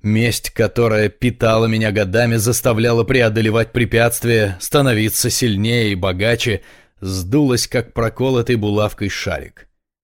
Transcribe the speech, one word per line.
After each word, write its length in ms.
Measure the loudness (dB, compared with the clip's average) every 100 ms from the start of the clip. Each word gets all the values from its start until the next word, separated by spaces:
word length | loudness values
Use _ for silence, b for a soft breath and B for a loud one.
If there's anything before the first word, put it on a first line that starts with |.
Месть, 460 | 0 0 0 -2 -8
которая 580 | -2 -2 2 0 2 0
питала 560 | -2 -4 0 0 2
меня 260 | 2 0 0
годами, 460 | 0 0 2 2 2
заставляла 680 | 0 0 0 2 2 2
преодолевать 680 | 2 2 2 2 2 2 0
препятствия, 840 | 0 0 2 2 0 0 2 0 -4
становиться 720 | -2 0 2 2 0 0 -2
сильнее 640 | 0 0 0 0 0 0
и 20 |
богаче, 680 | -2 -2 -2 0 0 -2 -4 B B B B
сдулась, 680 | -8 -8 -2 0 2 0 -2
как 280 | -4 -4
проколотый 640 | -4 -4 -2 -2 0 0 0
булавкой 520 | 0 0 -2 -2 -6
шарик. 580 | -6 -6 -6 -10 -20 -20 _ _ _